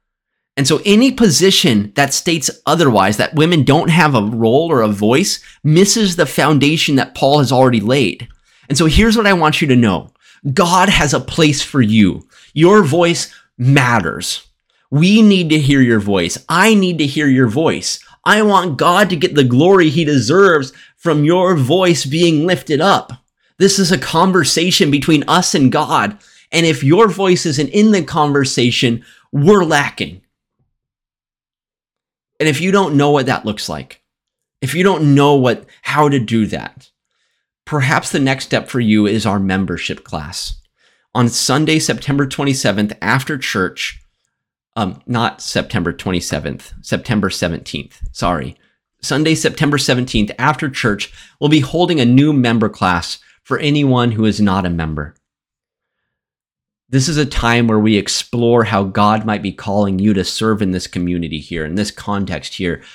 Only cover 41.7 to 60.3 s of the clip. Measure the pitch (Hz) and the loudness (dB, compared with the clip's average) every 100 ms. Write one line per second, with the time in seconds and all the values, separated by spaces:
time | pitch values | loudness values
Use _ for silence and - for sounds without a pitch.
41.7 | 156 - 113 - 139 135 - 139 131 110 | -2 -2 -6 -4 -4 -4 -4 -4 -2 -2
42.7 | 98 104 - 95 131 131 143 - 104 92 | -2 -4 -4 -4 -2 -4 -8 -6 -4 -4
43.7 | - - - _ _ _ _ _ _ _ | -6 -12 -14 _ _ _ _ _ _ _
44.7 | 113 95 - - 120 117 - - - - | -8 -8 -8 -8 -4 -4 -8 -8 -6 -6
45.7 | 98 85 - 98 90 - 76 76 - - | -4 -4 -6 -6 -6 -4 -8 -8 -12 -16
46.7 | - - - - 104 98 - 87 82 - | -18 -8 -8 -4 -2 -2 -4 -6 -6 -10
47.7 | 73 - - - - 92 82 65 - _ | -14 -14 -14 -14 -6 -4 -4 -8 -14 _
48.7 | _ _ _ - 135 160 156 147 - 147 | _ _ _ -6 -2 0 0 -2 -2 -2
49.7 | 143 - 123 127 113 104 - 135 - 147 | 0 -2 -2 -2 -2 -2 -2 -4 -2 -6
50.7 | - 117 98 - - - - 147 156 131 | -4 -4 -4 -8 -16 -20 -4 0 2 0
51.7 | 165 180 160 120 127 147 143 120 117 107 | -2 0 0 2 4 4 2 0 0 -2
52.7 | - 92 85 - - _ _ - 131 151 | -2 -2 -2 -4 -14 _ _ -8 -4 0
53.7 | 147 139 123 120 110 110 101 101 92 90 | 0 2 2 0 0 -2 0 0 0 -2
54.7 | 85 80 76 76 - _ _ _ _ _ | -4 -6 -8 -10 -14 _ _ _ _ _
55.7 | _ _ _ _ _ _ _ _ _ _ | _ _ _ _ _ _ _ _ _ _
56.7 | _ - 131 139 151 139 - 117 120 117 | _ -4 -2 -2 -2 -2 -2 0 2 2
57.7 | 107 107 101 98 - - 120 117 120 104 | 2 2 2 0 -6 -6 -2 2 2 2
58.7 | 104 98 98 104 107 110 104 98 - - | -2 -2 0 0 0 -2 -6 -6 -10 -6
59.7 | 101 101 92 104 98 87 | -2 -2 0 0 0 -2